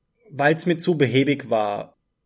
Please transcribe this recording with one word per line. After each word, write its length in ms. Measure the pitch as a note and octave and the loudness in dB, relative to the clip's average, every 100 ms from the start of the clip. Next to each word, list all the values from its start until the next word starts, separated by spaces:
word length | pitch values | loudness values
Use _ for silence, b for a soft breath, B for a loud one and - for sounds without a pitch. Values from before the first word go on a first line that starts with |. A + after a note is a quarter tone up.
| _ _ _ | _ _ _
weil's 340 | C3+ C#3+ D#3+ F3 | 0 0 2 0
mir 120 | E3 | -2
zu 180 | F3+ D#3+ | 0 0
behäbig 540 | C3 B2+ C#3 C#3 B2 | 2 2 2 -2 -2
war. 480 | A2+ G#2 G#2 - _ _ _ | -2 -2 -4 -10 _ _ _